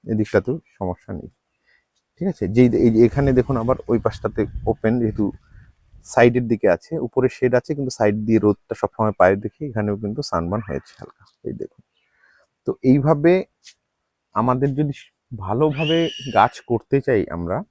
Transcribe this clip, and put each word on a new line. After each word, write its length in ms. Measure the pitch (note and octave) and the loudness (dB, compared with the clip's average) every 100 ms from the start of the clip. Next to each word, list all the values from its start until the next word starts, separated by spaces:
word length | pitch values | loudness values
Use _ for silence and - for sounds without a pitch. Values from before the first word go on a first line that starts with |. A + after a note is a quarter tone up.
এদিকটাতেও 520 | - A2 G#2+ G#2 G#2 D#3+ _ _ | -4 -4 0 0 0 -8 _ _
সমস্যা 320 | F#2+ F2 - - | -8 -8 -10 -12
নেই, 120 | F#2 _ _ _ _ _ _ _ _ | -12 _ _ _ _ _ _ _ _
ঠিক 140 | _ F#3+ | _ -6
আছে। 160 | - F2+ | -4 0
যেই, 200 | A2 B2 G#2+ | 4 4 6
এই 60 | A#2+ | 4
যে 60 | A2 | 6
এখানে 260 | A#2+ - C#3 B2+ | 4 4 2 2
দেখুন, 160 | A#2+ B2+ | 2 -2
আবার 140 | A#2 B2+ - | -2 -2 0
ওই 100 | A#2 | -2
পাশটাতে 420 | A2+ - G#2+ G#2 G#2+ - A2 | -2 -4 -8 -4 -4 -4 -4
ওপেন, 220 | A2 A2 A#2+ | -2 0 0
যেহেতু 240 | A2+ G#2+ G2+ - _ - - _ _ - - | -2 -2 -4 -6 _ -20 -20 _ _ -20 -4
সাইডের 380 | - A#2+ B2 A#2 | 4 4 4 -2
দিকে 160 | A2 G#2 | 0 2
আছে, 180 | F2 - D#3+ B2+ | 0 -2 -8 -4
উপরে 220 | - B2+ - | -2 -2 0
শেড 160 | B2+ | 0
আছে, 160 | B2 - | 0 -2
কিন্তু 180 | C#3+ C3 - | -6 -6 0
সাইড 160 | G#2+ G#2+ | 0 0
দিয়ে 160 | G#2+ A2+ | 0 2
রোদটা 320 | G#2 G#2 _ - | 2 0 _ -6
সবসময় 340 | G2+ - G#2+ G#2 | -6 -2 -4 4
পায়ে 180 | F2+ G2+ | 4 4
দেখে 260 | G#2 _ D3 | -4 _ -8
এখানেও 260 | G#2+ G#2 G2+ | -4 -4 -4
কিন্তু 180 | G#2 A#2+ C#3+ | -6 -8 -4
সানবার্ন 320 | F2 E2+ G#2 A2 | -4 -2 -6 -6
হয়েছে 260 | C#2 - - | -8 -10 -20
হালকা, 260 | - _ _ _ - | -20 _ _ _ -12
এই 60 | - | -10
দেখুন। 220 | - _ _ _ _ _ _ _ _ _ - | -14 _ _ _ _ _ _ _ _ _ -10
তো 40 | - | -2
এইভাবে 500 | C3 C#3 C#3 D3+ D#3+ F#3 - _ - _ _ _ _ _ _ | 2 4 4 2 4 2 -2 _ -20 _ _ _ _ _ _
আমাদের 340 | - A#2+ B2+ C#3 C3+ | -2 0 0 0 -2
যদি 140 | D3+ C#3 - _ _ | -4 -6 -14 _ _
ভালোভাবে 680 | A2 F#2+ A2+ D#3 C#3+ D#3 E3 E3 - C3+ A2 | -12 -4 0 0 0 -2 0 -2 -6 -2 2
গাছ 180 | A2+ - - | 2 0 -4
করতে 300 | A#2+ _ C#3 C3+ | -4 _ -2 2
চাই 160 | A2+ - E2+ | 0 0 -6
আমরা 200 | E2+ G#2+ G#3 | -6 -6 -8